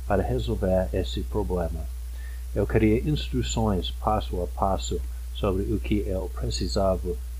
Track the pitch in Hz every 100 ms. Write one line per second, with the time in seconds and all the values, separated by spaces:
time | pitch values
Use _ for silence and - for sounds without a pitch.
0 | - 98 95 123 113 101 98 92 92 95
1 | 87 - - 107 92 90 80 80 - -
2 | - - - - - 107 101 110 110 113
3 | 156 147 - 127 113 - 110 92 82 -
4 | 110 107 - 92 87 - 98 95 - 87
5 | - - - - 104 92 104 104 - 104
6 | 101 92 92 - 120 - 92 104 95 92
7 | 90 85 -